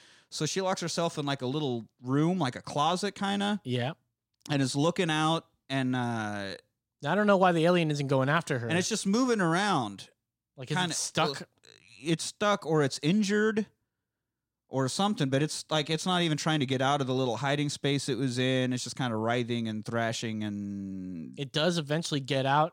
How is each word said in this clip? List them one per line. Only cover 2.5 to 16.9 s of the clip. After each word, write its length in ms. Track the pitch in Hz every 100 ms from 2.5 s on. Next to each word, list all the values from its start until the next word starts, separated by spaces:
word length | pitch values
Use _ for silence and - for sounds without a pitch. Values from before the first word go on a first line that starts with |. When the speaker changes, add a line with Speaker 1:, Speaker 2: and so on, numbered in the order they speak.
| 98
Speaker 1:
a 60 |
closet 540 | - 147 151 180 202 -
kinda, 440 | 196 202 202 208
Speaker 2:
Yeah. 300 | 127 123 123 - _ _ _ _ -
Speaker 1:
and 120 | 143
is 140 | 131 143
looking 340 | 160 170 170
out, 380 | 156 156 165 - _ -
and, 260 | 135 127 127
uh, 580 | 123 117 107 104 98 - _ _ _ _
Speaker 2:
I 120 | 143 190
don't 100 | 208
know 80 | 196
why 140 | 185
the 140 | 170 165
alien 240 | 180 160
isn't 180 | 147 135
going 220 | 135 131
after 300 | 165 - 131
her. 80 | 117
Speaker 1:
and 100 | 170
it's 100 | -
just 200 | 220 196
moving 340 | 214 262 226
around. 640 | 170 170 208 165 107 98 - _ _ _ _ -
Speaker 2:
Like, 140 | 123
is 80 | 151
Speaker 1:
Kinda 140 | 175
Speaker 2:
it 40 | 127
stuck? 440 | - - 156 135 - _ - - _ 92
Speaker 1:
it's 220 | 135 165
stuck 400 | - - 208 202 135
or 180 | 156
it's 160 | 135 -
injured 640 | 147 208 190 208 220 214 202 _ _ _ _ _ _ _ _ _ -
or 180 | 131 131
something, 420 | - 202 208 139
but 140 | 135
it's, 220 | 151 - -
like, 200 | 156 151
it's 160 | 160 185
not 160 | 180
even 160 | 170 147
trying 240 | 165 156
to 40 | 131
get 160 | 131
out 200 | 131